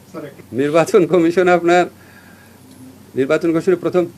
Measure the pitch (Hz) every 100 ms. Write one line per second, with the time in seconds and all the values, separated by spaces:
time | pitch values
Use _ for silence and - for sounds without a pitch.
0 | - - - - - 113 147 160 156 220
1 | 160 175 165 180 180 180 170 180 170 -
2 | - - - - - - - - - -
3 | - 123 135 156 170 160 190 175 165 180
4 | 170